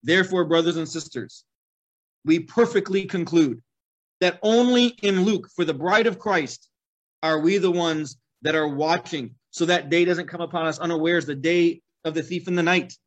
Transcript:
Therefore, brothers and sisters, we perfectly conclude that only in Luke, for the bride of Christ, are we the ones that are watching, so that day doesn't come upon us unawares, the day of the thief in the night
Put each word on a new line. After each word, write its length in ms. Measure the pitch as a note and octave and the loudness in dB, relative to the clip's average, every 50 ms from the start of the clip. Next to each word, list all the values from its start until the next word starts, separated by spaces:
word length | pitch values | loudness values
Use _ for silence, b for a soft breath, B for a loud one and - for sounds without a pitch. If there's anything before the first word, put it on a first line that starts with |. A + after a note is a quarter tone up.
Therefore, 420 | - B2+ E3+ F#3+ F#3+ F#3 F#3 F3+ F3 | 0 2 2 2 2 2 0 0 0
brothers 320 | D3+ E3 E3 E3 E3+ E3+ | 2 2 2 2 2 -2
and 120 | E3 D#3+ D3+ | -2 -6 -6
sisters, 560 | - E3 D3+ - - B2+ G2+ - - - _ _ _ _ _ _ _ _ _ _ _ _ _ _ _ _ _ | -8 -12 -12 -10 -12 -12 -12 -12 -18 -20 _ _ _ _ _ _ _ _ _ _ _ _ _ _ _ _ _
we 140 | C#3+ D#3+ E3+ | 0 0 0
perfectly 680 | E3 - - A#3 A#3 A#3 - G3+ G3 - F#3+ G3 F#3+ | 0 -4 0 2 2 2 2 -2 -2 0 -2 -2 -2
conclude 540 | F#3+ - F#3 E3+ - E3 E3+ D#3 C3+ A2+ A#2 _ _ _ _ _ _ _ _ _ _ _ _ | -2 -4 -4 -4 0 2 2 2 2 0 -6 _ _ _ _ _ _ _ _ _ _ _ _
that 180 | F#3 F3+ F3 - | 0 0 0 0
only 440 | - G#3+ A3+ A#3 B3 B3 B3 B3 B3 A#3+ A#3+ - | 0 2 4 4 4 4 4 4 2 2 0 -2
in 220 | - G3+ G3 F#3 F3+ | -2 0 2 2 2
Luke, 260 | G#3+ G#3+ F3+ - - | 0 0 -2 -4 -10
for 140 | _ - F3 | _ -4 -4
the 100 | D#3 D#3 | -4 -2
bride 320 | C3+ D3+ F3+ G3 G#3+ A3+ | -4 -2 0 2 2 2
of 140 | A#3 F#3+ - | 2 -2 -2
Christ, 500 | - G#3+ F#3+ E3+ D3 A#2 - - _ _ _ _ _ _ _ _ _ _ _ _ | -4 -2 -2 -2 -2 -4 -12 -18 _ _ _ _ _ _ _ _ _ _ _ _
are 180 | - D#3+ D#3+ D#3 | -2 0 0 2
we 180 | D3+ E3+ G3 G3+ | 2 2 2 2
the 120 | F3+ F#3 | 2 0
ones 460 | E3+ F3 E3+ E3 D#3+ D#3 D3+ C#3 - _ _ _ _ _ | 0 0 0 -2 -2 -4 -6 -8 -12 _ _ _ _ _
that 120 | - D3+ D#3 | -4 -2 -2
are 140 | D#3+ D#3 D3+ | 0 -2 -2
watching, 680 | C#3+ C#3 D3+ D#3 E3+ F3 F3 - - D3 B2+ A#2+ - _ _ _ | -2 -2 0 0 0 0 -2 -8 -10 -10 -10 -10 -16 _ _ _
so 160 | - - E3+ | -4 -2 0
that 240 | E3 F3+ E3+ D3 C#3+ | 2 2 0 0 0
day 140 | E3 F3 F3 | 2 2 2
doesn't 240 | F3 F3 E3 E3+ C#3 | 2 0 -2 -4 -10
come 120 | F3+ E3+ | -8 -10
upon 260 | E3+ D#3+ F3 E3+ D#3+ | -8 -6 -6 -4 -4
us 120 | D#3+ D#3 D#3+ | -4 -4 -4
unawares, 480 | E3 E3+ E3+ D#3+ D#3 E3 F3 E3+ D3 | -4 -4 -2 0 0 2 0 0 0
the 80 | C#3+ D3 | -4 -8
day 480 | C#3 C3 E3 F3 F3 E3+ E3+ E3+ - _ _ _ _ _ | -4 -2 0 2 4 2 2 0 -2 _ _ _ _ _
of 100 | D#3+ D3+ | -6 -6
the 80 | D#3+ | -6
thief 240 | D3+ - F3 F3 - | -6 -6 -8 -8 -4
in 80 | F#3 F3+ | -4 -2
the 80 | F3 | 0
night 340 | E3+ E3 F#3 F3+ - - - _ _ | 2 2 2 0 -2 -4 -16 _ _